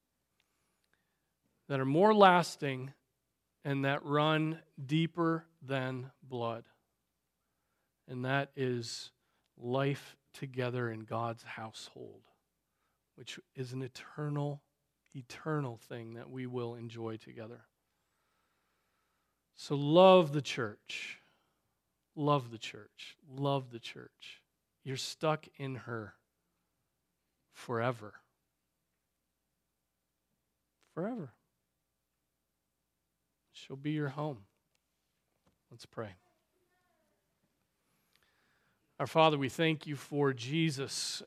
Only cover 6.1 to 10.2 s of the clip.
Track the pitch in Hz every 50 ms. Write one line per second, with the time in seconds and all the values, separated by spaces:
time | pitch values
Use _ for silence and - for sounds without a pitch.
6.1 | - _ - 127 127 120 117 117 113 117 - - _ _ _ _ _ _ _ _
7.1 | _ _ _ _ _ _ _ _ _ _ _ _ _ _ _ _ _ _ _ -
8.1 | 131 123 127 127 135 139 139 139 - 143 131 123 123 120 117 117 - - - -
9.1 | - _ _ _ _ _ _ _ _ - 117 120 127 135 139 143 143 - - -
10.1 | - _